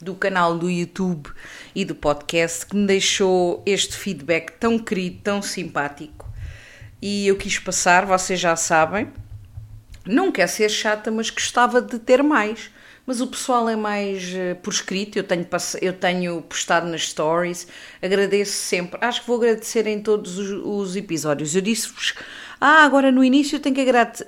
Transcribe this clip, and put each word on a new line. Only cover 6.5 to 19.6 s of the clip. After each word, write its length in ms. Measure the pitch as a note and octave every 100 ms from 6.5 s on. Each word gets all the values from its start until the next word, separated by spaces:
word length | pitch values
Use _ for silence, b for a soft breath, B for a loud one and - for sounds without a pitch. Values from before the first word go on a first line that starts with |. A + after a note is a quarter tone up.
| B B B B -
E 240 | G3 G3+ G3
eu 120 | G3
quis 200 | G3 -
passar, 480 | - F3+ F#3 F3+ G3
vocês 320 | F#3 - F#3
já 200 | E3+ E3
sabem, 500 | - D#3+ D#3+ F#3+ - - - - - - - - - - F3
não 240 | C4 F#4+
quer 180 | A3+ F3+
ser 200 | - G#3+
chata, 420 | G#3 A3 G#3+ A3+
mas 200 | A3 A3
gostava 520 | - - A#3+ A#3+ A#3+
de 180 | G#3 A#3
ter 220 | A#3+ B3+
mais. 480 | D4 C4+ G#3 A3+ - B B B -
Mas 140 | A#3+
o 80 | C4
pessoal 400 | - - B3 A3+
é 80 | A3
mais, 560 | G#3+ G#3 G3+ F#3+ F3+
eh, 200 | F#3 F3+
por 180 | F3+ G#3
escrito, 460 | F3+ - F#3+ G#3 G#3
eu 60 |
tenho 200 | F#3+ F3
pass-, 340 | F3 F3 - -
eu 100 | F#3
tenho 500 | F3+ F#3 F3+ F3+ E3+
postado 440 | - - - F3 E3+
nas 220 | D#3+ -
stories, 580 | - D#3 E3 F3 F3 - B B B
agradeço 520 | F#3 G3 G3 G3+ G3+
sempre, 460 | - - F#3 F3+ -
acho 200 | A#3 A#3+
que 60 | -
vou 100 | A#3
agradecer 500 | A#3 A3